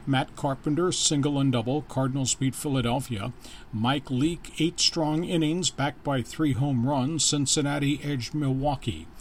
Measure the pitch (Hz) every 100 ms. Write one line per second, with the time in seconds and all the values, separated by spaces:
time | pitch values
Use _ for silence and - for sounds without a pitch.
0 | 139 135 151 - 143 131 156 147 180 -
1 | - 147 147 139 139 123 123 147 - 135
2 | 131 135 127 - 135 - 151 135 120 131
3 | 135 104 117 - - - - 107 120 143
4 | - 127 156 175 - - 165 170 - 170
5 | 151 156 180 175 151 175 170 - 143 -
6 | 147 135 113 - 156 117 143 123 127 139
7 | 131 160 - 147 135 156 143 143 143 143
8 | 143 135 113 151 139 131 143 135 120 80
9 | 78 -